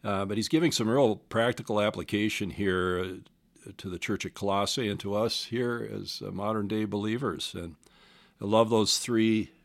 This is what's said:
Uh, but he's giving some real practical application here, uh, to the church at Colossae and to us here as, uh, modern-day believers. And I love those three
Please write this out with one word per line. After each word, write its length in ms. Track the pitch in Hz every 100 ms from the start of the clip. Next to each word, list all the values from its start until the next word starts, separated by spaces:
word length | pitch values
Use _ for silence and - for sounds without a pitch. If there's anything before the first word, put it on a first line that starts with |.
Uh, 200 | 107 98
but 120 | 98 104
he's 100 | 107
giving 240 | 156 165
some 180 | - 110
real 280 | 131 127 104
practical 640 | _ 113 117 120 - 104
application 680 | 104 98 80 104 107 - 101
here, 500 | - 101 92 90 90
uh, 140 | 92 92 - _ _ _ - -
to 140 | 95
the 80 | 87
church 260 | - 101
at 80 | 90
Colossae 560 | - 101 98 98 - 110
and 100 | 92
to 160 | 98
us 320 | 101 113 - -
here 400 | 117 120 117 107
as, 300 | 101 98 -
uh, 60 | 101
modern-day 560 | 95 104 110 101 110 107
believers. 680 | 101 107 117 131 80 -
And 200 | - 85 76 _ _ - - _ _
I 60 | 101
love 240 | 110 110
those 260 | 113 104 -
three 520 | - 113 110 110 98 _